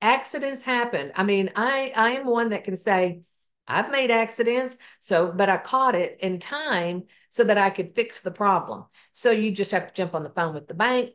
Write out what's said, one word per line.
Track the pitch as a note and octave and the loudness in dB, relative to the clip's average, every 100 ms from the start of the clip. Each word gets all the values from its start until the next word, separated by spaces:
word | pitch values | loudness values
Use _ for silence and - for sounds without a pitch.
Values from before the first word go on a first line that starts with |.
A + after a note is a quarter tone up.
Accidents | G#3+ C4 - D4 C#4 C4 | 0 2 -2 -6 -6 -6
happen. | C4 A#3+ A#3+ F3 C#3+ F#3 | -4 -2 0 -4 -4 -2
I | |
mean, | G3+ G3 F#3+ G#3 | 0 2 0 -2
I, | B3 C4+ C4 | -2 -2 -2
I | A3+ A#3 | 2 2
am | C4 C4 | 2 0
one | A#3 A3+ | 0 0
that | G3+ | -2
can | - F#3 | -6 -4
say, | G#3+ F#3 F3+ E3+ - _ _ _ - | 0 2 2 -2 -14 _ _ _ -4
"I've | D#3 A#3 | -2 0
made | C#4 B3 | 0 2
accidents, | A3+ A3+ - A#3 B3 B3+ - - _ | 2 0 0 0 0 -2 -8 -20 _
so, | - E3+ F3 | 0 2 2
but | F3+ G3 | 2 2
I | F#3 | 2
caught | - C4 C4 F#3 | 0 2 4 2
it | E3+ - | -2 -4
in | F#3+ F3+ | -4 -4
time | - D4 D4+ F#3+ F3 F3+ - _ _ | -6 -8 -2 -2 -2 -4 -10 _ _
so | - G#3+ | 2 4
that | G3+ | 4
I | G3 | 2
could | F#3+ E3 A#3 | 0 -4 -4
fix | A#3 - | -4 -6
the | F3+ | -10
problem." | F3+ G3+ F3 - G2+ - _ _ | 0 2 2 -2 -12 -16 _ _
So | - A#3+ | 0 2
you | G#3+ A3 | 4 2
just | G3 G3 | -2 -2
have | F#3 - | -2 -2
to | |
jump | - E3+ | -6 -4
on | E3 | -4
the | D3 | -6
phone | F3+ E3 | -4 -4
with | D3+ D3 | -4 -10
the | |
bank, | E3+ A#3 B3+ A#3+ | -2 0 0 -2